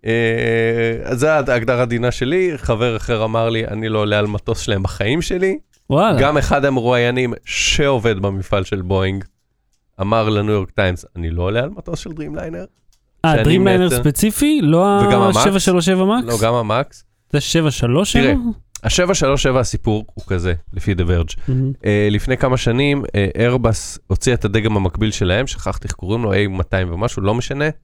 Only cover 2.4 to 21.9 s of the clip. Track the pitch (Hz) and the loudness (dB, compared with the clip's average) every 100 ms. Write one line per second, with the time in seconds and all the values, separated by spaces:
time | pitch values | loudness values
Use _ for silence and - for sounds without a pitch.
2.4 | 185 147 - 113 120 110 - 117 110 113 | 0 -2 -2 0 0 -2 -2 -2 0 0
3.4 | 113 113 113 104 110 107 104 104 104 104 | 0 -2 -4 -4 -2 -2 0 0 0 -4
4.4 | - 113 - 101 95 - 101 147 170 185 | -4 -6 -2 -2 -2 -4 -2 -2 -2 -2
5.4 | 190 190 - _ _ 135 214 147 135 151 | -2 -2 -8 _ _ 0 2 2 2 2
6.4 | - 143 139 131 117 123 120 123 127 117 | 2 2 2 0 2 2 2 0 -2 -4
7.4 | - - - - 143 135 110 101 101 98 | -8 -4 -2 0 2 2 2 0 -2 -2
8.4 | 95 101 95 101 92 95 95 98 95 _ | -2 -2 -2 -4 -2 0 0 -4 -8 _
9.4 | _ _ _ _ _ _ 98 113 110 104 | _ _ _ _ _ _ -2 0 2 0
10.4 | 104 104 95 - 95 90 - 87 85 82 | 2 0 -2 -2 -2 -2 -8 -8 -6 -4
11.4 | 90 107 139 202 - 165 - 156 147 147 | -2 -2 -4 -8 -10 -10 -10 -12 -10 -10
12.4 | 175 170 185 _ _ _ _ _ 165 151 | -10 -12 -14 _ _ _ _ _ 2 4
13.4 | 113 180 190 185 180 127 135 139 214 208 | 4 4 6 4 2 2 0 2 0 2
14.4 | 294 302 156 165 196 202 202 202 196 110 | 2 2 4 4 4 4 4 4 4 4
15.4 | 131 196 185 180 165 185 190 233 165 117 | 4 2 2 2 2 2 2 0 0 0
16.4 | 110 120 110 110 147 - _ _ _ 147 | 2 0 0 -2 -2 -8 _ _ _ -2
17.4 | - 165 156 127 120 127 202 233 - 285 | 0 2 2 0 0 2 2 2 2 2
18.4 | 240 214 _ - - - 180 185 143 139 | -2 -8 _ -6 -2 0 2 2 2 2
19.4 | 135 127 120 120 - 107 107 - - 92 | 0 0 -2 -4 -2 -2 -4 -14 -6 -4
20.4 | 90 82 - 92 98 92 87 90 82 - | -2 -4 -6 -6 -2 0 2 2 0 -4
21.4 | - 127 135 131 - | -2 -2 -2 -4 -2